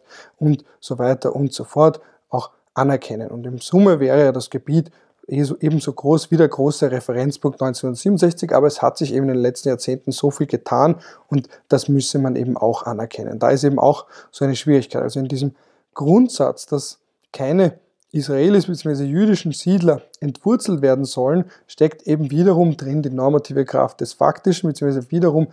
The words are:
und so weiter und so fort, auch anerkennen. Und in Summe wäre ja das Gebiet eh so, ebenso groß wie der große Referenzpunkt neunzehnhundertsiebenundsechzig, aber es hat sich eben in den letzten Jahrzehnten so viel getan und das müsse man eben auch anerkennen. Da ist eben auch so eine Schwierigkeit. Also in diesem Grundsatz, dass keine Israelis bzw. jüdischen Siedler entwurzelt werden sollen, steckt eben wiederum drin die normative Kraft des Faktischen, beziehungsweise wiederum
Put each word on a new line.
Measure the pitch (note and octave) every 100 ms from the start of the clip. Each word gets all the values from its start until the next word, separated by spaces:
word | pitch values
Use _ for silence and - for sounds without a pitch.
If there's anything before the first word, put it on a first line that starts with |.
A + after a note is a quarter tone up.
| _ - - -
und | D3+ C#3+ - _
so | - B2
weiter | B2+ B2+ -
und | - C#3
so | -
fort, | A#2+ C#3+ D#3 - _ _ _
auch | B2 - _ _
anerkennen. | - C#3 C#3 - A2 A2
Und | A#2+ B2
in | B2
Summe | - F3+ G3+ D#3+
wäre | C3 C#3
ja | C#3
das | A#2+ -
Gebiet | C3 - D#3 D#3+ _ _ _ -
eh | C#3
so, | C#3 -
ebenso | D3+ D#3 D3
groß | B2 C#3 D#3 -
wie | D#3+
der | D#3
große | - C#3 D3 C#3+
Referenzpunkt | B2+ - B2 C3+ - C#3+ C3+
neunzehnhundertsiebenundsechzig, | C3 B2 C3 A#2+ G3 F#3+ E3+ E3+ E3
aber | C3 C#3+
es | -
hat | B2 -
sich | C#3+
eben | B2+ C3+
in |
den | B2+
letzten | B2 B2+ C#3
Jahrzehnten | B2 - C3 -
so | B2+ D3
viel | - C#3+
getan | - - A#2+ D3 E3 - - -
und | C#3+ - - -
das | C3+ -
müsse | C#3 B2+ C#3+
man | C3+
eben | B2 B2 A#2+
auch | A2+ A2+
anerkennen. | - A2 A2+ - A2 A2
Da | A#2+
ist | C3+
eben | C#3+ C#3
auch | C3 D3 - - -
so | -
eine | C#3 B2+
Schwierigkeit. | D3+ C#3 A#2+ B2
Also | B2+ C#3
in | C3
diesem | C3 C#3 - _ _ _
Grundsatz, | - C#3+ G3+ B3+ - C#3 - -
dass | C#3 - - _ _ _
keine | - C3+ F3 F#3 F#3 _ _ _
Israelis | D#3 C3+ C3+ E3 G3+ F3
bzw. | E3+ D#3 C#3
jüdischen | C#3 D#3 G#3+ G3 E3+
Siedler | C#3 F3 G3 E3+ C#3 - -
entwurzelt | D3+ D#3 G3+ A#3 - E3
werden | C3+ C3 C3+
sollen, | - C3 E3+ F3+ - _
steckt | - D#3 -
eben | - D3+ C#3+
wiederum | C#3+ F#3 E3+ E3+ D3
drin | C3+ D3+
die | C#3+
normative | B2+ C3 D3 C#3+ C#3
Kraft | C3+ C3 C3 -
des | A#2+
Faktischen, | - C#3 - F#3+ E3+ E3
beziehungsweise | C#3 C#3+ C3+ B2
wiederum | E3+ E3+ D#3 D#3